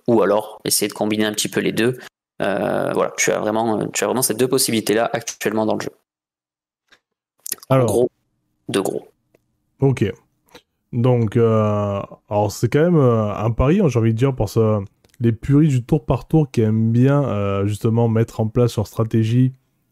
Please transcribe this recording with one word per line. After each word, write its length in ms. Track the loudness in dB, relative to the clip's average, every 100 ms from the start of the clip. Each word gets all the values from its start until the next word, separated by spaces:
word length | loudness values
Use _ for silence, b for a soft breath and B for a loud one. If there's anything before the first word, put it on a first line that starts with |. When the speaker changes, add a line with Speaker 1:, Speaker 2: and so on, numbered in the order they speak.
| 0
Speaker 1:
ou 160 | 2
alors 380 | 4 2 -2 -8
essayer 240 | -4 -2 -2
de 40 |
combiner 320 | -4 -2 -2
un 80 | -2
petit 160 | -2 -4
peu 120 | -2
les 120 | -2
deux. 260 | 0 -2 -2 B _ _ -8
Euh, 500 | -4 -2 -2 -2 -2
voilà, 180 | -2 -4 -2
tu 140 | -2
as 60 | -2
vraiment, 420 | -2 -2 -2 -2
euh, 60 | -4
tu 100 | -4
as 20 | -4
vraiment 160 | -2
ces 120 | -2
deux 140 | -2 0
possibilités-là 600 | 0 0 -2 0 0 0
actuellement 540 | -4 -8 -8 -4 -2 -2
dans 80 |
le 60 | -2
jeu. 80 | -6 -14 _ _ _ _ _ _ _ _ _ _ _ _ _ _ -14 -10 -2
Speaker 2:
Alors. 160 | 0
Speaker 1:
En 80 | 2
gros, 180 | 2 0 _ _ _ _ _ -6
de 120 | -2
gros. 280 | -2 -4 -10 _ _ _ _ _ _ -2
Speaker 2:
Ok. 240 | 0 0 -2 -4 _ _ _ B _ _ _
Donc, 440 | -2 2 2 2 2
euh, 640 | 2 4 2 0 -2 -4 -8 -14 -6
alors 240 | -2 -2
c'est 160 | -2 0
quand 140 | 2
même, 140 | 2 4
euh, 380 | 4 2 0
un 160 | -2 -2
pari, 300 | 0 2 2
hein, 80 | 2
j'ai 100 | 2
envie 140 | 0
de 60 | 2
dire, 160 | 0
pour 140 | 0 -2
ce, 320 | 0 2 0 -4 _ _ -4
les 120 | -2
puristes 400 | -2 2 4 4
du 120 | 2
tour 200 | 0 -2
par 220 | 0 -4 0
tour 240 | 0 0
qui 100 | 0
aiment 300 | 2 2 2
bien, 320 | 4 4 2
euh, 420 | 0 -2 -2 -2 -2
justement 420 | -2 0 2 2
mettre 320 | 2 0 -2
en 80 | -4
place 280 | 0 0 0
leur 100 | -4
stratégie, 640 | -4 -2 0 2 2 2 -2 _ _ _